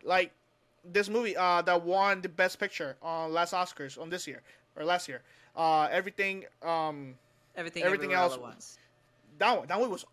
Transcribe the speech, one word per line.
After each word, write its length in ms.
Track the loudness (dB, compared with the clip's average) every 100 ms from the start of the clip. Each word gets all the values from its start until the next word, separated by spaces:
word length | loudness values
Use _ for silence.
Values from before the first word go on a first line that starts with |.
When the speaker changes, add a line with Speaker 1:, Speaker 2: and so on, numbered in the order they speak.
Speaker 1:
Like, 280 | 0 2 0 _ _ _ _ _
this 240 | -2 -2 0
movie, 280 | 0 0 2
uh, 260 | 4 4
that 200 | 4 2
won 400 | 4 2 2 2
the 60 | -2
Best 300 | 0 0 0
Picture 380 | -6 -4 -8 -8
on 300 | -6 -4 -2
last 200 | 0 0
Oscars, 480 | 0 -4 -6 -14 -12
on 100 | -8
this 160 | -8 -8
year, 160 | -14 _ -20 _ -6
or 80 |
last 240 | 0 0 -2
year. 140 | -14 _ -20 _ 0
Uh, 320 | 4 4 4
everything, 540 | 2 -2 -2 -2 -2 -10 _
um, 520 | -2 -2 -2 -6 -12 -18 _ _ _ -10
Speaker 2:
Everything 260 | -10 0
Speaker 1:
Everything 300 | 0 0 0
Speaker 2:
Everywhere 60 | 2
All 60 |
Speaker 1:
Else. 100 | 2
Speaker 2:
at 60 | 0
Once. 380 | -10 -18 -20 -20 _ _ _ _ _ 0
Speaker 1:
That 200 | 2 2
one, 100 | 0
that 100 | 0
movie 120 | 0
was 160 | -2 -10